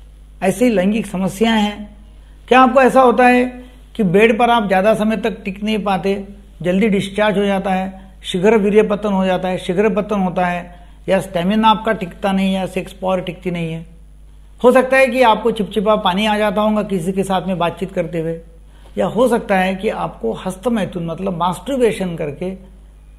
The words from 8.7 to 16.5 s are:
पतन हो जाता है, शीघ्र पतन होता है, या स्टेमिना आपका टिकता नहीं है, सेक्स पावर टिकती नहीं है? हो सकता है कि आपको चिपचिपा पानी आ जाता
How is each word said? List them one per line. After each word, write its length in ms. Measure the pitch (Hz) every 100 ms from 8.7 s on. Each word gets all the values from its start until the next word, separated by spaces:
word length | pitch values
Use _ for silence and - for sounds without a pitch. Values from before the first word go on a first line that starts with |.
| 208 196
पतन 280 | 202 214
हो 120 | 190 190
जाता 220 | 180 185
है, 100 | 185
शीघ्र 320 | - 185 214
पतन 280 | 196 208 208
होता 260 | 185 175 180
है, 180 | 175 175 - - - -
या 100 | 190
स्टेमिना 480 | - 175 175 214 220
आपका 220 | 214 226
टिकता 380 | 220 175 - 202
नहीं 220 | 190 190
है, 120 | 190 185
सेक्स 260 | 185 180
पावर 280 | - 185 185
टिकती 300 | 185 170 185
नहीं 200 | 175 165
है? 120 | 165 165 - - - - - - -
हो 100 | 254
सकता 260 | 254 254 262
है 100 | 262
कि 140 | 247
आपको 280 | 240 214 233
चिपचिपा 440 | 220 185 - 202 214
पानी 280 | 196 180 214
आ 120 | 208
जाता 240 | 208